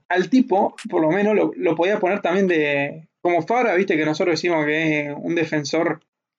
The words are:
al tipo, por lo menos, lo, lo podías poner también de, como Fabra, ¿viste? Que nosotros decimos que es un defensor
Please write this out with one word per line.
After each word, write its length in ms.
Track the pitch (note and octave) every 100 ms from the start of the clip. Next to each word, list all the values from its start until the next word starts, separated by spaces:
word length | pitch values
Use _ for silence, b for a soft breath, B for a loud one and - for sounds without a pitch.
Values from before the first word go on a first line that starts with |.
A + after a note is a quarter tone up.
| -
al 220 | F#3 F#3
tipo, 440 | C4 - F#3 A3+ - -
por 120 | F3+
lo 100 | D#3
menos, 240 | F#3 G#3 G3+
lo, 160 | D#3+ -
lo 200 | F3+ D#3+
podías 240 | F3+ G#3
poner 220 | F3+ G3+
también 240 | F3+ F#3 F#3+
de, 600 | E3 D3 C#3+ C#3+ D#3+ - _
como 220 | F3+ E3+
Fabra, 320 | D#3+ A#3+ A#3+ F3+
¿viste? 200 | G3 D#3
Que 80 | D#3
nosotros 280 | D3+ F3+
decimos 320 | D#3 F3+ D#3+ D3
que 440 | D#3 D#3+ D3+ D3
es 60 | D3
un 200 | E3 E3+
defensor 680 | D#3+ D3+ C#3 D#3+ E3+ D#3 _ _ _